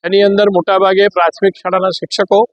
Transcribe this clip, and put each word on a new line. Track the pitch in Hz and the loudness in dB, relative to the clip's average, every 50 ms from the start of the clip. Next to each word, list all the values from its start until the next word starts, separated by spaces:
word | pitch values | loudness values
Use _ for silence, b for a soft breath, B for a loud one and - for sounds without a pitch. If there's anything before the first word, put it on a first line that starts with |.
| - | -6
એની | 180 190 196 | -2 0 2
અંદર | 202 202 202 202 208 | 2 2 2 2 0
મોટાભાગે | 208 196 180 170 - 190 190 196 190 190 190 202 208 | 0 0 -2 0 0 0 2 2 2 2 2 0 0
પ્રાથમિક | _ 180 175 165 - - 202 196 180 | _ 0 -2 -2 -2 0 -2 -2 -2
શાળાના | - - 185 185 190 185 190 | -4 -8 -4 -4 -2 -2 -4
શિક્ષકો | 175 - - - - - 196 185 202 202 233 - | -4 -6 -10 -10 -4 -6 -2 _ 2 0 0 -2